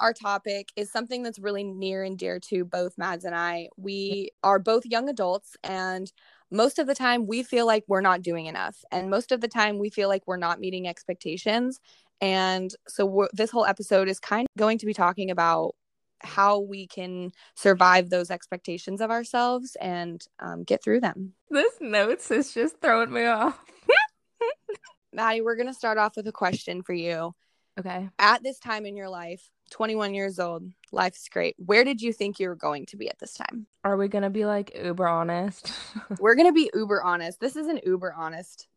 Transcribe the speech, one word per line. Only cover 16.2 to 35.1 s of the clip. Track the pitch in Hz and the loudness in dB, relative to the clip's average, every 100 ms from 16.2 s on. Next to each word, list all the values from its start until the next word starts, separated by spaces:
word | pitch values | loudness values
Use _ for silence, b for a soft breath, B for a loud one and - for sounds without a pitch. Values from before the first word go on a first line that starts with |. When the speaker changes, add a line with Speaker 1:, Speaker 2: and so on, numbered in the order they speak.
Speaker 1:
how | - - 202 208 | -8 2 4 4
we | 202 196 185 | 0 -8 -12
can | - 180 180 180 b b - | -10 -8 -8 -10 b b 2
survive | 202 185 180 185 180 | 4 8 8 8 6
those | 180 175 | 0 -2
expectations | 175 - 180 - 175 - 196 | -6 -8 -12 -8 -10 -8 -6
of | 220 | -2
ourselves | 233 233 247 247 247 254 - | -2 -2 0 2 0 -4 -8
and, | 185 175 170 170 - - | -6 -4 -6 -10 -16 -14
um, | - 170 | -12 -10
get | 175 - | -2 0
through | - 226 | 2 2
them. | 226 - 190 - _ | 0 -4 -12 -14 _
Speaker 2:
This | 285 427 - | 2 2 0
notes | 226 208 208 320 - | -2 2 2 0 0
is | 226 277 | 0 0
just | 233 294 - | -2 -4 0
throwing | 311 226 226 | 2 2 2
me | 240 | 0
off. | 233 220 240 - - - - | 0 2 0 -2 -14 -10 4
<laughs> | 640 855 - _ _ 466 605 - 403 - _ _ | 4 4 -4 _ _ -4 -4 -10 -14 -14 _ _
Speaker 1:
Maddie, | - 226 226 | -2 0 2
we're | 226 226 | 0 -2
gonna | 247 | -4
start | 262 233 214 | -2 -2 2
off | 214 220 | 0 0
with | 208 | -8
a | |
question | - 185 180 - 180 | -2 -2 -2 -6 -10
for | 180 | -6
you. | 175 170 165 165 175 _ _ _ - | -4 -2 -4 -6 -10 _ _ _ -12
Speaker 2:
Okay. | 185 180 190 - | -8 -8 -8 4
Speaker 1:
At | 202 240 | 6 6
this | 254 262 | 0 -8
time | 240 214 208 | -8 -6 -6
in | 202 | -10
your | 190 | -10
life, | 180 170 180 - _ _ | -10 -12 -14 -18 _ _
twenty-one | - 220 220 208 | -6 -2 0 -2
years | 196 196 180 | -2 -4 -2
old, | 175 165 185 - _ | -4 -4 -12 -18 _
life's | 190 185 - - | 0 0 -2 -8
great. | 190 170 - | -2 -2 -4
Where | 180 214 | 2 6
did | 247 240 | 6 2
you | 233 | -2
think | 220 202 202 | -2 -4 -2
you | 185 | -6
were | |
going | 165 151 147 - | -4 -4 -6 -10
to | 208 | -10
be | 214 | -10
at | - | -8
this | - | -14
time? | - - 240 214 _ | -10 -10 -10 -14 _
Speaker 2:
Are | 196 196 | -2 0
we | 202 | 0
gonna | 208 196 | 0 -2
be, | 202 208 | 0 0
like, | 208 202 - | -2 -4 -8
uber | 180 175 | -6 0
honest? | 175 | 0